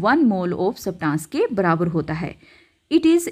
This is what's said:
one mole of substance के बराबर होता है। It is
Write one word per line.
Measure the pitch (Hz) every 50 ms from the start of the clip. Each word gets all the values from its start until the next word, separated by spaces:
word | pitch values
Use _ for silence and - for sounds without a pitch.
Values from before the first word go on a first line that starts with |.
| 165
one | 214 254 320 320 233
mole | 208 185 180 180 175 - 180 190
of | - - -
substance | 202 175 175 - 156 143 156 156
के | - - 285 440 480 247
बराबर | 202 190 175 165 165 175 170
होता | 170 165 151 - 160
है। | 160 170 - - - _ _ - _ _ _ _ _ _ _
It | 294 330 320
is | 320 330 339 339 339